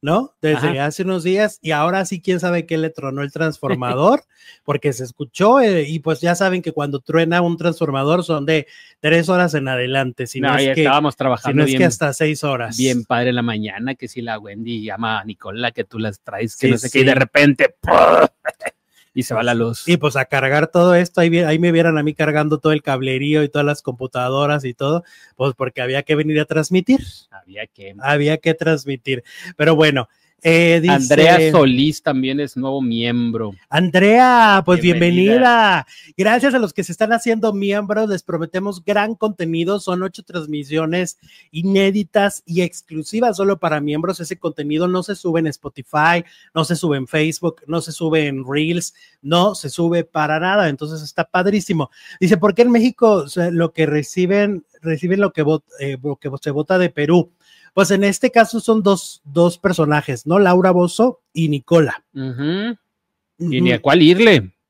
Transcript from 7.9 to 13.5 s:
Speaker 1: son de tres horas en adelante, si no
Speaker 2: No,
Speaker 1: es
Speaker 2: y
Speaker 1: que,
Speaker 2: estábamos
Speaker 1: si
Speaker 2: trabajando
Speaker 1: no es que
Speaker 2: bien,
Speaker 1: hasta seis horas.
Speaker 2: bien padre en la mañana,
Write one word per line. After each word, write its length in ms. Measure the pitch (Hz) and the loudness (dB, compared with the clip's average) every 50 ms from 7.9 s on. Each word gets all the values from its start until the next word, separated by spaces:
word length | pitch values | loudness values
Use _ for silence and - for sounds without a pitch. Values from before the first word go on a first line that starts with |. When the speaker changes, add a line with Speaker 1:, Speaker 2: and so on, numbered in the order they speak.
| 135 135 135 147 160 180 170 | -2 -2 0 0 0 0 0
Speaker 1:
son 220 | 165 165 151 143 | -2 -4 -4 -2
de 220 | 147 160 156 143 _ - - - _ _ _ | 0 -2 -2 -2 _ -18 -20 -20 _ _ _
tres 280 | - 151 160 170 165 156 | 0 2 2 2 2 2
horas 240 | 185 180 180 175 147 | 2 2 2 0 0
en 120 | 151 135 135 | -2 -4 -2
adelante, 600 | 131 123 123 127 131 139 135 127 120 - 131 117 | -4 -4 -4 -2 -2 -2 -2 -2 -4 -8 -10 -8
si 120 | - 135 | -6 -4
no 100 | 139 139 | -2 0
Speaker 2:
No, 60 | 123 127 | 0 2
Speaker 1:
es 60 | 139 | 2
Speaker 2:
y 100 | 135 135 | 0 0
Speaker 1:
que, 80 | 160 156 | 2 2
Speaker 2:
estábamos 300 | 131 135 147 151 147 127 | 2 2 2 2 0 -4
Speaker 1:
si 20 | _ | _
Speaker 2:
trabajando 400 | 139 135 123 110 - 123 - 139 | -2 -2 -2 -2 -2 -2 0 2
Speaker 1:
no 60 | 151 | 2
es 80 | 135 | 2
que 60 | 135 131 | 2 2
Speaker 2:
bien, 100 | 180 170 | 2 0
Speaker 1:
hasta 260 | - - 165 147 135 | 0 0 -4 -4 -2
seis 300 | - 160 151 156 143 - | -2 -2 -2 -2 -2 -4
horas. 340 | 147 135 123 120 113 117 113 | -4 -4 -4 -6 -8 -4 -2
Speaker 2:
bien 280 | 127 131 127 120 113 | 0 0 0 -2 -2
padre 240 | _ 127 117 123 127 | _ -2 -2 0 0
en 60 | 123 | -2
la 60 | 123 | -2
mañana, 540 | 117 117 | -2 -4